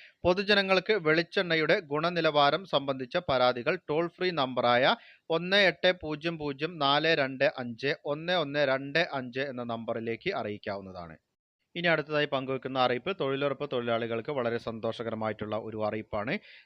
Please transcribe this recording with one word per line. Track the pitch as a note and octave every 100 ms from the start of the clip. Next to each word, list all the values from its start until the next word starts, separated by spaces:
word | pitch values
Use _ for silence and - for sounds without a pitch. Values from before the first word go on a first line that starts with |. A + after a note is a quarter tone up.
| - _
പൊതുജനങ്ങൾക്ക് | F3 F#3 G3+ G3+ F#3+ F#3+ F#3
വെളിച്ചെണ്ണയുടെ | G#3+ D#3 D#3+ E3+ G3+ F3 D#3+ D3+ G3
ഗുണനിലവാരം | D3+ D3 E3+ F3 D#3+ D3 C#3+ D#3+ F#3+
സംബന്ധിച്ച | D3 C#3 C3 B2+ F3+
പരാതികൾ | F3 C3 B2 B2 B2 F3+ -
ടോൾ | D3+ E3+
ഫ്രീ | - F#3
നമ്പറായ | D#3+ C3 B2 A#2+ A#2+ D3 A#3 - - -
ഒന്ന് | E3 F3+ G3+
എട്ട് | F#3 D#3+ F#3 F3+
പൂജ്യം | D#3 D3+ E3 E3
പൂജ്യം | D3 C#3 D#3 E3+
നാല് | C#3 D3 D#3+
രണ്ട് | D#3+ C3+ C3 C#3+ C#3
അഞ്ച് | A#2+ A2 C3+ D#3+ D3+
ഒന്ന് | D3 E3
ഒന്ന് | F3+ C#3+ D3
രണ്ട് | C#3 C3+ C#3 D3+ F3
അഞ്ച് | C#3 B2+ B2
എന്ന | C#3 B2
നമ്പറിലേക്ക് | A#2+ A#2 A2+ A#2 A#2 A2+ F#3 C#3+
അറിയിക്കാവുന്നതാണ്. | G#2+ G#2 G#2+ G2 F#2+ F#2 E2 D#2 _ _ _ _ _ F3
ഇനി | F3
അടുത്തതായി | D#3 D3 D3+ D3
പങ്കുവെക്കുന്ന | C3+ C3 C3 C3 C3
അറിയിപ്പ്, | B2 B2 F3+ G3
തൊഴിലുറപ്പ് | C#3 C#3 C#3+ C3 D3
തൊഴിലാളികൾക്ക് | B2 A#2+ A2+ A#2 A2+ A2+
വളരെ | C#3+ A#2+ A#2
സന്തോഷകരമായിട്ടുള്ള | A#2+ A2+ A2+ A2+ A2+ A2 A2 G#2+ G#2+ G#2+
ഒരു | A2 G#2+ G#2+
അറിയിപ്പാണ്. | G#2+ - G#2+ A2+ G#3 - -